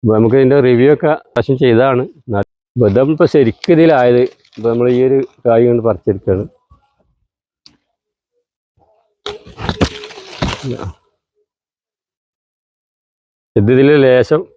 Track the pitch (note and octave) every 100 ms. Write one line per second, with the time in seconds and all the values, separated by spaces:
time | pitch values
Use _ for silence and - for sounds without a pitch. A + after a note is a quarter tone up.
0 | A#2 A2 A2+ C3 C3+ C#3+ B2+ A#2+ C3 D3
1 | E3 D3+ _ - A#2 C3 C3+ A2+ C3+ B2
2 | C3 - - G#2+ G2+ _ _ - A2 G2+
3 | C3+ D#3 E3+ D#3+ A#2+ - - E3 D#3+ D3
4 | B2 B2 B2 - _ - A2+ A#2 A#2+ B2
5 | B2+ C3+ B2+ _ - A2+ A#2+ A#2 A2+ G2+
6 | - G2 - F#2+ A2 _ _ _ _ _
7 | _ _ _ _ _ _ _ _ _ _
8 | _ _ _ _ _ _ _ _ _ _
9 | _ _ - G#4 - - - - G#4 G#4
10 | G#4+ - F#4 - - - C3+ A#2+ G3 -
11 | _ _ _ _ _ _ _ _ _ _
12 | _ _ _ _ _ _ _ _ _ _
13 | _ _ _ _ _ - G#2 B2+ C#3 D3+
14 | C3+ B2+ A#2 D#3 -